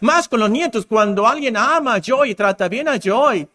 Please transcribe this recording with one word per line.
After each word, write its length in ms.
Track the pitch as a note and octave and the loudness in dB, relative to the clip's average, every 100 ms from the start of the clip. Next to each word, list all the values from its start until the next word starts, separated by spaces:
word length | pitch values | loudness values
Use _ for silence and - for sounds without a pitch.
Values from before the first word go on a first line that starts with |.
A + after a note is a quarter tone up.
Más 260 | A3 - E4+ | 0 0 0
con 120 | A#3 | 0
los 100 | G#3+ | 0
nietos, 340 | B3 E4+ A3+ | 0 -2 -4
cuando 420 | F3+ A3 G#3 G3+ G#3+ | -2 0 2 2 0
alguien 300 | D4 C#4 A3 | 0 -2 -2
ama 380 | B3 D#4+ C4+ | 0 0 0
a 80 | G#3 | -2
Joy 300 | F#3 C4 C#4+ | 0 0 0
y 20 | |
trata 340 | G3 G3+ F#3+ F#3 | 0 -2 0 -2
bien 180 | A3 D#4 | -2 -2
a 120 | B3 | -2
Joy, 500 | F#3+ G#3+ C#4+ G3+ C#3+ | 0 2 2 0 -4